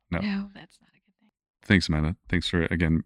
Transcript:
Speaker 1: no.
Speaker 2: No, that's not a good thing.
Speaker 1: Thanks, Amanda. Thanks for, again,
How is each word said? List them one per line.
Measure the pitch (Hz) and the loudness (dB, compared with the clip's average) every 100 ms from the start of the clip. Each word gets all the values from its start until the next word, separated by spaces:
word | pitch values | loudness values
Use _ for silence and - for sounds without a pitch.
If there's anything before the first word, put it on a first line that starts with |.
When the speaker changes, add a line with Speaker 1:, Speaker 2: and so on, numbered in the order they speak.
| _ | _
Speaker 1:
no. | 85 | -4
Speaker 2:
No, | 208 196 202 202 | -2 -4 -8 -14
that's | - _ | -20 _
not | _ | _
a | _ _ | _ _
good | _ | _
thing. | _ _ _ _ | _ _ _ _
Speaker 1:
Thanks, | - 98 - | 2 2 4
Amanda. | 78 78 92 - | 0 0 -4 -4
Thanks | 90 - | -4 -2
for, | 87 80 | -2 0
again, | 85 82 80 | 0 2 0